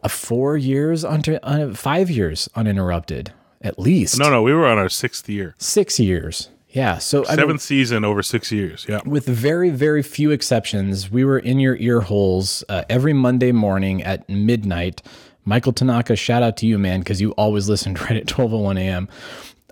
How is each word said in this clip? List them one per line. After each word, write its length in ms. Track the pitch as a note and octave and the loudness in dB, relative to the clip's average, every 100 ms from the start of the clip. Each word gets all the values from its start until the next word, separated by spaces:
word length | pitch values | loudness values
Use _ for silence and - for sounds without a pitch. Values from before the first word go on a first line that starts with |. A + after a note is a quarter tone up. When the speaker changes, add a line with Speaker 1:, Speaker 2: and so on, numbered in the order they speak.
Speaker 1:
uh, 40 | - | -6
four 480 | - - A#2+ C#3 D3+ | -6 -4 0 0 0
years, 480 | C3 C3+ D3+ E3 | 0 2 2 0
unter-, 360 | D#3+ D#3 D3+ D#3 | 0 -2 0 -2
uh, 280 | - D3 D3 | 0 -2 -2
five 360 | G2 C3+ D#3+ F#3 | -4 -2 0 2
years 400 | C3+ F2 D2+ - | 2 0 -2 -6
uninterrupted, 800 | - G#2+ G2 F2+ E2+ - C#2+ - - _ _ | -2 0 0 0 -2 -4 -8 -10 -16 _ _
at 160 | G#2 - | -10 -2
least. 440 | G2+ F3+ F#2+ B2+ | 2 4 2 2
Speaker 2:
No, 100 | D3 | 4
no, 100 | B2+ | 4
we 100 | A2+ | 4
were 140 | D#3 D3 | 4 4
on 100 | A2 | 4
our 100 | F#2+ | 2
sixth 400 | - B2 - - | -2 -4 -6 -8
year. 280 | G2+ F2+ - | -8 -8 -8
Speaker 1:
Six 400 | - G#3+ F#3+ - | -2 0 2 2
years. 500 | A2 F3+ - - - _ _ | 2 2 -2 -8 -12 _ _
Yeah. 280 | C3+ B2 E2+ | -2 -2 -2
So, 240 | - C#3+ | 0 0
I 60 | B2+ D#3 | 2 2
Speaker 2:
Seventh 120 | D#3 | 2
Speaker 1:
mean, 100 | D3+ | 0
Speaker 2:
season 440 | - C#3 B2 A2+ | 0 0 2 0
over 180 | G#2 G2+ | 0 0
six 300 | - A2+ - | -2 -4 -2
years. 320 | G#2+ F#2 D#2+ - | -4 -4 -8 -8
Yeah. 140 | G#2+ - | -6 -4
Speaker 1:
with 180 | D3 C3 | -4 -2
very, 440 | A#2+ C3+ E3+ F3+ | 0 0 2 0
very 320 | C3+ D3+ D3+ | 2 2 2
few 280 | C3+ - D3+ | -2 0 0
exceptions, 800 | C#3+ - A#2 - G#2 G2 G2 G2 | 0 0 0 0 -2 -2 -4 -2
we 140 | A#2 | 0
were 140 | C3+ C3+ | 2 2
in 200 | A#2 C3+ | 0 2
your 160 | C3 B2 | 2 2
ear 260 | A#2 A#2 | 2 0
holes, 600 | F#2 G2+ G2 F#2 G2 - - | 2 2 2 2 -2 -6 -6
uh, 160 | F#2+ - | -6 0
every 240 | B2 C#3+ | 2 2
Monday 380 | C#3+ B2+ B2 B2+ | 4 2 2 2
morning 500 | A#2 G#2 F#2+ F#2+ F#2+ | 2 2 0 0 -2
at 260 | F#2 F#2+ - | -4 -6 -4
midnight. 720 | G2 G#2+ A#2+ G#2 E2+ F2+ - - - - _ - | -2 0 0 -2 -2 -4 -8 -16 -20 -20 _ -2
Michael 260 | A2+ C3 | 0 0
Tanaka, 420 | B2+ C3 A#2 - | 0 2 2 2
shout 280 | A2 - A#2+ | 0 0 2
out 160 | A#2+ - | 2 2
to 80 | A2+ | 0
you, 100 | G#2+ | 2
man, 240 | G2 F#2 | 2 0
'cause 200 | F#2 G2 | -2 -2
you 80 | G#2 | -2
always 380 | - G#2+ G#2 G2 | 0 0 2 0
listened 280 | G2+ G2 F#2 | 0 -2 -6
<laughs> 20 | |
right 140 | - A2+ | -2 -2
at 80 | - | -2
twelve 260 | - A#2+ | -2 0
oh 60 | A2 | 0
one 180 | G2+ F#2+ | 0 0
A 100 | F#2 | -2
M. 220 | F2+ G2 - - - - - _ | -4 -6 -12 -20 -18 -20 -20 _